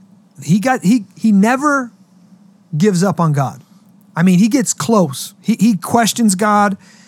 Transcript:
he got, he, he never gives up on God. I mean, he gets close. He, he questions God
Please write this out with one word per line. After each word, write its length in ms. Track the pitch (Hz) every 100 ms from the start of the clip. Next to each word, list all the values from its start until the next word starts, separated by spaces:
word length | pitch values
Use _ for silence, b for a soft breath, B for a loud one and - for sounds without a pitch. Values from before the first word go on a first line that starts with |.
| _ _ _ -
he 160 | 135 202
got, 240 | 254 254
he, 220 | 175 247 190 -
he 140 | 226
never 600 | 196 214 262 294 277 240 - _ _ _ - _ _ _ 151
gives 260 | 208 180
up 160 | 196 175
on 140 | 165
God. 300 | 143 127 127 - _ _ _ _ -
I 80 |
mean, 160 | 185 180
he 100 | 220
gets 240 | 262 196
close. 600 | - - 220 160 131 - -
He, 140 | - 226
he 180 | 220 190
questions 580 | - 233 220 - 226 185
God 420 | 214 208 208 196 b b